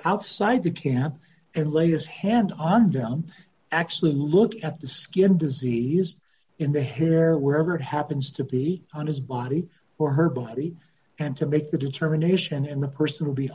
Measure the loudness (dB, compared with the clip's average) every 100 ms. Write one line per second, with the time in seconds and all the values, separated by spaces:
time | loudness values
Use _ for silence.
0 | -2 -2 -2 0 2 2 0 -2 -2 0
1 | -2 -6 _ _ _ -2 0 2 4 2
2 | -2 -4 0 2 0 -2 2 4 4 2
3 | -2 -4 -6 -14 _ _ _ -4 -2 0
4 | 0 2 2 4 4 0 -8 -8 -6 -4
5 | 0 4 4 4 2 0 -2 0 0 0
6 | 0 -4 _ _ _ -4 -2 0 -2 0
7 | 2 4 4 4 2 2 2 -2 -2 -4
8 | -2 -4 -4 -6 -4 -2 -2 -4 -8 -8
9 | -6 -6 -6 -6 -2 -4 -4 _ _ -2
10 | 0 4 2 0 -4 -6 -6 -8 _ _
11 | _ -8 -6 -4 0 0 0 -4 -4 -2
12 | 0 2 2 2 0 -4 -4 -4 -4 -2
13 | -2 -2 -4 -2 -4